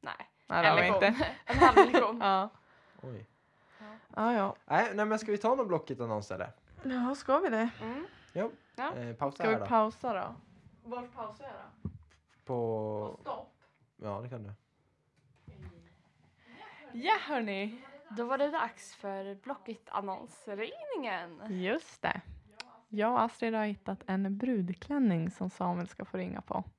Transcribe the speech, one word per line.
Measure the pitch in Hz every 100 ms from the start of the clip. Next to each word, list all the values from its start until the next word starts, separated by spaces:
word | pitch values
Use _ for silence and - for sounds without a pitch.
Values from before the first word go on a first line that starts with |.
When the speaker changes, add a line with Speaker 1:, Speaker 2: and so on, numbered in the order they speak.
Speaker 1:
Nej. | 143 - - _ _
Speaker 2:
Nej, | 170
det | 165
har | 160
Speaker 1:
En |
Speaker 2:
vi | 175
Speaker 1:
lektion. | 196 196
Speaker 2:
inte. | 247 302 -
Speaker 1:
<laughs> | -
En | 247
halv | 320 370 320
lektion. | 254 220 233
Speaker 2:
<laughs> |
Ja. | 202 190 202 - _ - _ -
Speaker 3:
Oj. | 131 113 110 _ _ _ _ -
Speaker 1:
Ja. | 214 220 _ -
Speaker 2:
Ja, | 220
ja. | 240 196 - -
Speaker 3:
Nej, | 151 226
nej, | 202 214
men | 214
ska | 220
vi | 208
ta | 220 269
någon | 220
Blocket-annons, | 165 - 123 117 107 104
eller? | 95 - - _ -
Speaker 2:
Ja, | 269 254 247 277
ska | - 277
vi | 370
det? | 226 233 -
Speaker 1:
Mm. | 220 254 370 - -
Speaker 3:
Jo. | 165 220 - _ -
Speaker 1:
Ja. | 269 123
Speaker 3:
Eh, | 120 117
pausa | 143 -
Speaker 2:
Ska | 220
vi |
Speaker 3:
här | 220
då. | 202
Speaker 2:
pausa | 233 220 226 254
då? | 202 190 240 - - - - 233
Var | 247 240
pausar | 240 220 220 277
jag |
då? | 220 - - - - - _ _ _ -
Speaker 3:
På |
Speaker 2:
På | 123 117 110 107 107 107 -
stopp. | - 240 - _ _ _ _ _
Speaker 3:
Ja, | 107 101
det | 120
kan | 123
du. | 101 104 _ _ _ _ _ _ _ _ - 73 87 175 - _ _ _ _ _ _ - 427 - 294
Speaker 2:
Ja, | 240 294 415 -
hörni. | 285 220 196 208 240 - 285 -
Speaker 1:
Då | 214 240
var | 262
det | 285
dags | 285 226 - - -
för | 202 196 196 196
Blocket-annonsringningen. | 254 277 - 220 - - 196 190 - - - 202 226 605 605 480 247 185 170 165 214 185
Speaker 2:
Just | 180 277 - -
det. | - - - - _ - - - _
Jag | 208 214
och | 247
Astrid | 226 - 233 220
har | 214
hittat | 208 - 196 -
en | 190 196 196
brudklänning | 247 233 180 185 - 294 247 170 165
som | - 185
Samuel | - 180 175 175
ska | - -
få | 185
ringa | 185 185
på. | - - 190